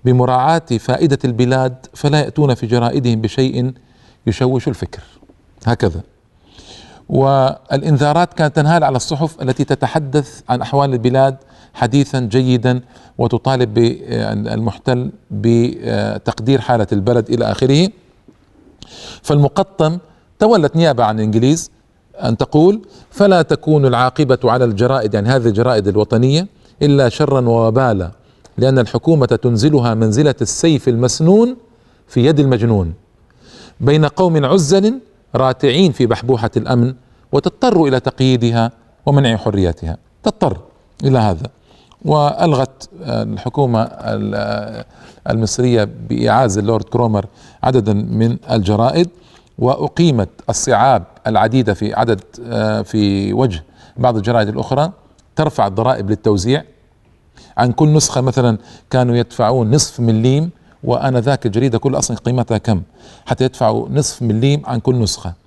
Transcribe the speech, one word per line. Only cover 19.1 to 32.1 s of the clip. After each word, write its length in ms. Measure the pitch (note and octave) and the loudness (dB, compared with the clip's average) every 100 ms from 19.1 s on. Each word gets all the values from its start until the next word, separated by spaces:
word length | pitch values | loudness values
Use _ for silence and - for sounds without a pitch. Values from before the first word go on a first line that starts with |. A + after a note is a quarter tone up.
| - | -20
فالمقطم 760 | - D3 C#3+ - F#3+ - D#3 F3 - _ _ _ | -2 2 2 0 -4 -2 -2 -2 -12 _ _ _
تولت 360 | G#3+ A3+ D3 E3 | 2 4 2 2
نيابة 280 | E3 B2 | 2 2
عن 160 | A2 A2 | 0 0
الإنجليز 520 | A2 A2 B2 E3 - _ _ _ _ - | 0 2 2 0 -4 _ _ _ _ -8
أن 140 | B2 A#2 | -4 -2
تقول: 440 | C3 D3+ E3+ G#3+ - - - | 0 4 4 2 -6 -20 -20
"فلا 300 | - G3+ F3+ | 0 2 4
تكون 440 | D#3 D3+ - D3+ C3+ | 2 -2 2 2 2
العاقبة 540 | A#2+ B2+ - C#3 B2+ | 2 0 0 0 2
على 220 | A#2+ B2 B2 | 2 2 0
الجرائد"، 480 | G2+ B2 C3+ G#2+ | 2 0 0 0
يعني 160 | G#2+ G2+ | -2 0
هذه 180 | C3 A#2 | 2 2
الجرائد 400 | G2+ A#2+ A2+ G2 | 2 2 2 2
الوطنية، 600 | G2 G#2+ A2+ B2+ D3 F#3+ _ _ _ | 0 2 2 2 0 -2 _ _ _
"إلا 280 | D3 C#3+ B2+ | 2 4 2
شرا 320 | - D3+ C#3 | 0 0 2
ووبالا، 680 | A#2+ A#2 A2+ A2+ C3 G#2 F2 - _ _ - - | 2 2 2 2 0 0 -4 -10 _ _ -16 -2
لأن 220 | B2+ C3 | 2 2
الحكومة 460 | A2+ A#2+ - D#3+ B2 | 0 -2 0 2 2
تنزلها 680 | A#2 B2+ A#2 C#3+ D3+ A#2+ | 0 0 2 2 2 0
منزلة 420 | A2+ A2+ G#2+ D3+ B2+ | 0 0 2 0 0
السيف 460 | A2+ - F3 C#3+ - | -4 -2 0 2 0
المسنون 680 | A#2 B2 - D#3+ G3+ A#3+ B3+ _ _ _ _ | 0 -2 0 2 4 2 -2 _ _ _ _
في 180 | _ | _